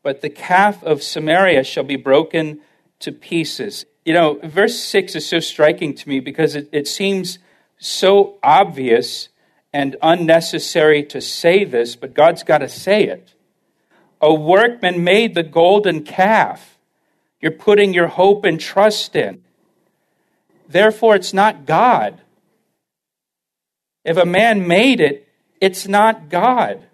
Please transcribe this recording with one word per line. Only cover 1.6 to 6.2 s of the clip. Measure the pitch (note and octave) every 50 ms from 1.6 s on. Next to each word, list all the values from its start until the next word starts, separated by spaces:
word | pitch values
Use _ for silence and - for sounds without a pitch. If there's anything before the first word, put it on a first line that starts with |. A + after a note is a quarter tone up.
| C3
shall | - - D#3+ C#3
be | C3+ C#3
broken | C3 A#2+ C3+ C3+ D3+ - - - E3 D#3 D3+ D3+ D3+ _ _ _ _ _ _ _ _
to | - D3+ B2+
pieces." | _ - - F3 E3 D#3 - - - B2 G2+ - - - _ _ _ _
You | D#3+ D#3+
know, | F3 E3 D3+ D3 - -
verse | D#3+ D3 F#3 G#3 A#3 A#3+
six | - - - - G3 F#3+ F#3 -
is | D#3+ -
so | - F3+ E3
striking | D#3+ - - - D3+ D3+ - - - D3 C3
to | - - D3
me | C#3
because | C3+